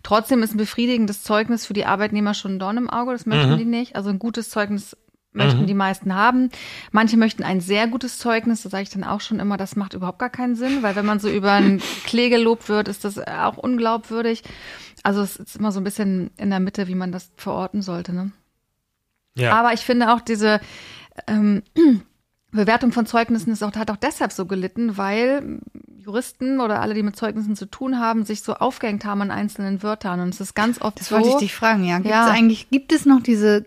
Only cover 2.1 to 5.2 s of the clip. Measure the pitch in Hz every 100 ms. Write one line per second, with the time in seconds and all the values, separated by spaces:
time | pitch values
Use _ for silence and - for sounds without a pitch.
2.1 | 208 208 208 196 190 190 226 240 233 247
3.1 | 247 226 214 139 226 233 233 247 208 202
4.1 | 190 233 226 220 220 208 202 - - _
5.1 | _